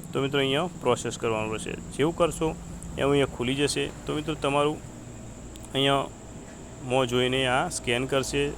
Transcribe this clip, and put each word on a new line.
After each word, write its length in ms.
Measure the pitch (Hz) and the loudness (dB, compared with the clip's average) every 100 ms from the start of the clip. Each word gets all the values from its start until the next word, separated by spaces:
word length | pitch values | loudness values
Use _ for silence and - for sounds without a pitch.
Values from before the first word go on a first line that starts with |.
| - | -6
તો 100 | 135 | -2
મિત્રો 160 | 139 139 | 0 2
અહીંયા 320 | 135 135 175 - | 2 2 0 0
પ્રોસેસ 360 | 123 120 120 - | 2 2 0 -2
કરવાનું 340 | 120 110 110 107 | 0 0 0 -4
રહેશે. 160 | - - 87 - | -6 -8 -6 0
જેવું 200 | 147 170 | 0 2
કરશો 320 | 170 151 160 170 - - - - | 0 2 -2 -2 -8 -12 -8 0
એવું 140 | 135 | 2
અહીંયા 240 | 143 131 - | 4 2 0
ખુલી 180 | 123 | -2
જશે. 300 | 139 143 143 143 - - | 2 2 0 -4 -6 -6
તો 120 | 147 | -4
મિત્રો 160 | 156 | -2
તમારું 420 | 151 143 143 147 151 - - - - - - - - - | -2 2 4 2 0 -8 -14 -14 -14 -14 -14 -14 -14 -4
અહીંયા 300 | 135 139 139 - - - - - - - - 127 | 2 4 4 2 -6 -14 -14 -14 -16 -14 -10 0
મોં 160 | 127 127 | 4 4
જોઈને 320 | 123 127 127 131 | 4 4 4 4
આ 160 | 127 170 | 2 2
સ્કેન 380 | - - 120 131 | -2 0 0 2
કરશે, 360 | 135 127 139 143 | 0 2 0 0